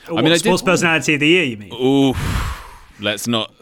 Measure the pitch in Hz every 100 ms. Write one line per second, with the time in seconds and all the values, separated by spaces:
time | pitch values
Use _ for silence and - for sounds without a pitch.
0 | - 165 156 170 175 180 185 175 170 160
1 | 135 143 147 180 143 107 101 120 127 139
2 | 135 123 - - - - - - - -
3 | 104 104 117 117 101 _